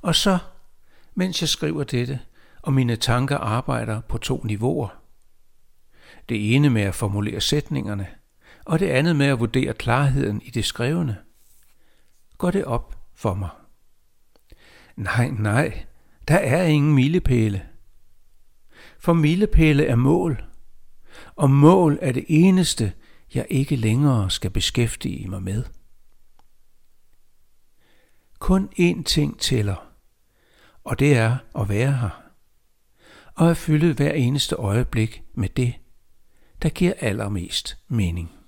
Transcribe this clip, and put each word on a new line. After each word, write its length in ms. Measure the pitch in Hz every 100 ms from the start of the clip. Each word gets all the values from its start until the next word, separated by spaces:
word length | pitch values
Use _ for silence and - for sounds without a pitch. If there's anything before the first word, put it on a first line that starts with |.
Og 140 | -
så, 240 | 165 208 185 - - - - - - -
mens 260 | - 185 170
jeg 80 | 160
skriver 360 | - 151 156
dette, 360 | 143 127 123 135 - _ - -
og 100 | -
mine 240 | 135 123 113
tanker 420 | - 120 135 143
arbejder 640 | 85 110 131 123 113 110
på 180 | - -
to 240 | - 135
niveauer – 440 | 113 104 117 160 110 - - - - - - - - - - - - - -
det 260 | 117 104
ene 160 | 127 147
med 120 | 117
at 120 | 98
formulere 460 | - 107 101 104 -
sætningerne, 640 | - 147 143 143 104 101 95 - _ _ _ -
og 140 | - 160
det 100 | 190
andet 280 | 131 156 156
med 100 | 139
at 140 | 131
vurdere 340 | 113 131 -
klarheden 680 | - - 120 143 135 135 104
i 80 | -
det 140 | 120
skrevne, 540 | 107 - 120 165 151 101 - _ _ - _ _ _ _ _ _ _ -
går 120 | 180
det 140 | 190
op 340 | - 117 - - -
for 200 | - 113
mig. 160 | 95 92 - - - _ _ _ _ _ _ _ - - - - -
Nej, 320 | 95 117 120
nej, 560 | 107 107 107 - - - - _ _ -
der 80 | 156
er 280 | 143 147
ingen 300 | 175 151 147
milepæle. 720 | 143 131 170 - 123 110 98 - - - - - - - - - - - - - -
For 140 | -
milepæle 720 | 170 151 170 208 - 156 143 151
er 100 | 117
mål, 480 | 131 175 175 123 - - - - - - - - - -
og 140 | 147
mål 480 | 139 147 190 170 147
er 100 | 139
det 120 | 127 -
eneste, 640 | 156 180 185 175 - 107 - - - -
jeg 120 | - -
ikke 260 | 135 139 139
længere 540 | 113 113 147 123 95
skal 200 | - 92
beskæftige 800 | - - - 117 - - - 95
mig 140 | 95
med. 220 | 92 101 120 - - - - - - - - - - - - - - _ - _ _ _ _ _ _ _ _ _ _ -
Kun 300 | - 190 196 -
én 240 | 175 180
ting 380 | - - 147 -
tæller, 520 | - 120 104 92 - _ _ _ _ _ _ _ _ -
og 140 | - -
det 180 | 139 131
er 200 | 113 127 - -
at 100 | 101
være 240 | 101 131
her, 300 | 139 110 - - _ _ _ _ _ _ _ _ - -
og 160 | - 165
at 60 | 165
fylde 360 | - 151 170
hver 200 | 131 143
eneste 420 | 156 123 139 -
øjeblik 680 | - 104 104 127 113 110 - -
med 140 | - 92
det, 260 | - 123 120 - - _ - _ _ _ -
der 60 | 156
giver 240 | - 175 -
allermest 760 | 123 101 104 101 87 - - - _
mening. 440 | 120 92 85 82 -